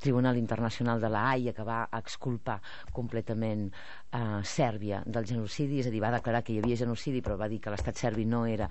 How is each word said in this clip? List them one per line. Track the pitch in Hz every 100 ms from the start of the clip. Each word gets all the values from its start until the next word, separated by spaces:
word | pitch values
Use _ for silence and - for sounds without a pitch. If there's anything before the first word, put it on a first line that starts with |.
Tribunal | 143 123 127 120
Internacional | 113 110 117 - 120 117
de | 110
la | 107 120
Haia, | 131 123
que | 110
va | 110 113 117
exculpar | 113 - - - 117 - 107 - - -
completament, | - 117 113 107 110 110 107 98 95 - - -
eh, | 123 117 104
Sèrbia | 104 - 131 107 104 98
del | - 113 107
genocidi, | 117 107 - 143 143
és | 123
a |
dir, | 110
va | 107
declarar | 120 117 117
que | 113
hi | 107
havia | 107 120
genocidi, | 120 113 - 127
però | - 101
va | 107
dir | 107
que | 107
l'estat | 104 - -
serbi | 120 107
no | 110 117 117
era | 110 101